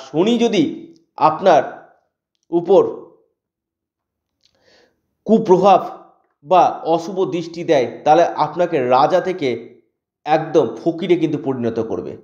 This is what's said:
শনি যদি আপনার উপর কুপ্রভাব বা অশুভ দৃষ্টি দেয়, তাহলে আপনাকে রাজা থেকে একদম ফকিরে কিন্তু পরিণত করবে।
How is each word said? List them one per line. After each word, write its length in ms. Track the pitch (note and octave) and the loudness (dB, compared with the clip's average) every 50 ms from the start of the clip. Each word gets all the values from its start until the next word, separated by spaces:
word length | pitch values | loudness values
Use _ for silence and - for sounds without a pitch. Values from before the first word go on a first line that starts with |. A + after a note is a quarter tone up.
| - | -12
শনি 280 | - - D3+ F3+ A3 A#3+ A3+ A#3+ | -6 -2 0 0 0 2 2 0
যদি 180 | A#3 G3 G3 C#3+ A2 - - - - - _ _ _ _ - C#3 D#3 | 0 2 0 0 0 -2 -8 -14 -18 -20 _ _ _ _ 0 0 0
আপনার 340 | - - G3 F#3+ E3 C#3 - - - - - _ _ _ _ _ _ _ _ _ _ _ _ _ E3 | 0 0 2 2 2 2 2 -2 -8 -18 -20 _ _ _ _ _ _ _ _ _ _ _ _ _ -4
উপর 300 | E3+ E3+ E3+ G3 F3 D3+ - - - - - _ _ _ _ _ _ _ _ _ _ _ _ _ _ _ _ _ _ _ _ _ _ _ _ _ _ _ _ _ _ _ _ _ _ _ _ _ _ _ _ _ _ _ | -4 0 4 4 4 4 2 -2 -10 -16 -20 _ _ _ _ _ _ _ _ _ _ _ _ _ _ _ _ _ _ _ _ _ _ _ _ _ _ _ _ _ _ _ _ _ _ _ _ _ _ _ _ _ _ _
কুপ্রভাব 540 | - G#3+ A3+ A3 - F#3 F3 F3+ G3+ F#3+ - - - - - - _ _ _ _ _ _ _ _ | 0 2 2 4 4 4 4 6 6 4 4 2 -2 -10 -18 -20 _ _ _ _ _ _ _ _
বা 160 | C#3+ F3+ F3+ D#3 B2+ A#2 - - C#3+ - | 2 4 4 4 4 0 -2 -2 -2 -2
অশুভ 220 | A#3 A3+ A3 G3 F#3 F#3+ E3 - | -2 -2 -6 -4 -4 -4 -4 -4
দৃষ্টি 280 | F3 D#3+ E3 - F3 E3+ D3+ | -6 -8 -10 -12 -10 -2 0
দেয়, 180 | D#3 C#3 B2 A2+ - - - | 0 0 0 -2 -6 -4 0
তাহলে 200 | D3+ D3+ E3+ E3+ - - - D3+ | 2 4 4 4 2 0 -2 -4
আপনাকে 320 | D3 D3+ E3+ F3 E3+ E3+ D3 B2+ B2 B2+ | -4 -2 -2 -2 -2 0 -2 0 2 2
রাজা 260 | B2+ D3 E3 F3 F3+ E3+ F#3 | 2 2 2 2 0 -2 -2
থেকে 200 | F3+ F#3 D3 A#2+ - - - - - - _ _ _ _ _ _ _ _ _ | -6 -4 -4 -4 -4 -6 -8 -14 -20 -20 _ _ _ _ _ _ _ _ _
একদম 400 | D3+ D3+ D#3+ D#3+ D3+ - E3 C3+ - - - | -2 -2 -2 0 0 2 2 2 0 -2 -6
ফকিরে 360 | - E3+ D#3+ - F3+ G3 F3 E3 D#3 | -6 -6 -4 -4 -2 0 0 0 0
কিন্তু 160 | D#3 C#3+ C#3+ - | -2 -4 -4 -4
পরিণত 320 | C3+ C3+ B2 A#2 A#2 A2+ A#2 G#2+ A2+ | -6 -6 -4 -4 -4 -4 -4 -4 -4
করবে। 220 | G2 F2 - C2+ B1 - | -6 -8 -8 -10 -14 -16